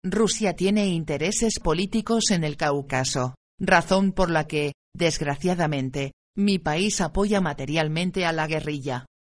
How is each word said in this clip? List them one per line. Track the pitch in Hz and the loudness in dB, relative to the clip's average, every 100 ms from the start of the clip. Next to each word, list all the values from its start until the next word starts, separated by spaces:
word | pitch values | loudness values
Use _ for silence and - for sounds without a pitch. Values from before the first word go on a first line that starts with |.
Rusia | 185 190 220 - 208 160 | -4 0 2 2 -2 0
tiene | 185 208 202 | 2 2 2
intereses | 170 156 143 165 220 226 - | 0 -2 -2 -2 0 0 0
políticos | 170 160 196 226 214 226 214 | 0 0 0 -2 0 0 2
en | 185 | 2
el | 156 143 | 0 -2
Cáucaso, | 151 143 139 131 131 143 127 - _ - | 0 0 0 -2 0 -2 -4 -6 _ -8
razón | 190 180 165 190 196 | 2 4 4 2 2
por | 190 180 | 2 2
la | 165 151 | 0 0
que, | 151 147 - _ - | -2 -2 -4 _ -2
desgraciadamente, | 170 - 143 143 180 175 156 143 131 139 139 - _ - | 0 0 -2 -2 0 0 0 0 -2 -4 -6 -8 _ 0
mi | 202 196 | 2 2
país | 156 156 208 - | 0 0 0 0
apoya | 170 185 202 202 | -2 0 2 2
materialmente | 175 143 135 156 156 160 180 185 175 | 0 -2 -2 0 0 0 -2 0 -2
a | |
la | 160 156 | 0 -2
guerrilla". | 156 151 151 135 123 127 _ | -2 -2 -4 -4 -6 -8 _